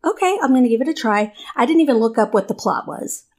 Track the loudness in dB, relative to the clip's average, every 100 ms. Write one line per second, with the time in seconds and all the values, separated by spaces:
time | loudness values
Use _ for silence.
0 | -4 -2 0 0 2 4 4 2 -2 -2
1 | -2 0 -2 -6 -10 -2 2 4 4 2
2 | 2 0 0 0 -2 -4 -4 -4 -6 -10
3 | -10 -12 _